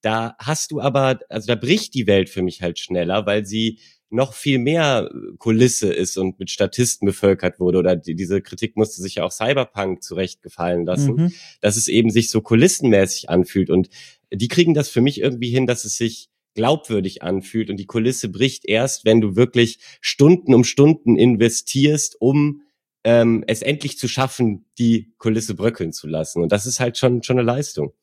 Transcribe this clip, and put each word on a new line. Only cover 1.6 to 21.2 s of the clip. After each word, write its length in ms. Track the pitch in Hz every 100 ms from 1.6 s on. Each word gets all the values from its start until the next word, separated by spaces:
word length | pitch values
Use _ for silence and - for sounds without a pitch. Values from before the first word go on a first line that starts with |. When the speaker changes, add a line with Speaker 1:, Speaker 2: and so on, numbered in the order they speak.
| 120 208 -
Speaker 1:
die 120 | 135 104
Welt 220 | 98 92
für 120 | -
mich 200 | 92 -
halt 180 | 90 85
schneller, 460 | - 90 85 98 101
weil 180 | 104
sie 340 | 101 110 110 110 _ _ _
noch 240 | 110 135
viel 260 | - 151 135
mehr 520 | 123 165 151 123 87 - - -
Kulisse 540 | 117 113 123 - 101
ist 240 | 80 92 -
und 220 | 95 -
mit 100 | 95
Statisten 560 | - 98 - 123 -
bevölkert 540 | 101 95 98 95 90 -
wurde. 200 | 90 90
Oder 180 | 90 90
die, 180 | 87
diese 260 | 82 92 98
Kritik 360 | - 90 113 -
musste 260 | 110 -
sich 140 | 92 -
ja 80 |
auch 80 | 87
Cyberpunk 720 | - 113 139 123 101 95 90
zurecht 380 | - 87 92 -
gefallen 460 | 87 - 87 87 87
lassen, 280 | 90 139 123
Speaker 2:
Mhm. 160 | 170 175 - _
Speaker 1:
dass 160 | 104 104
es 120 | -
eben 220 | 110 117
sich 200 | 110 117
so 100 | 110
kulissenmäßig 880 | - 113 123 - 131 101 95 - -
anfühlt. 420 | 87 90 98 92
Und 200 | 87 92 - - _ _
die 160 | 101 117
kriegen 240 | 165 175
das 160 | 151 139
für 120 | -
mich 200 | 131 139
irgendwie 300 | 123 123 120
hin, 160 | 123 127
dass 180 | 120
es 120 | 107 -
sich 340 | 117 113 - _ _
glaubwürdig 680 | - 113 156 - 107 95 -
anfühlt 480 | 85 95 95 113 107
und 60 | 98
die 80 | 95
Kulisse 420 | 117 117 127 113
bricht 360 | 95 135 - -
erst, 380 | 110 127 -
wenn 160 | 110 113
du 160 | 107 95
wirklich 420 | 123 123 117 - - -
Stunden 540 | - - 139 120 -
um 100 | 127
Stunden 520 | 120 - 143 160 -
investierst, 1040 | 113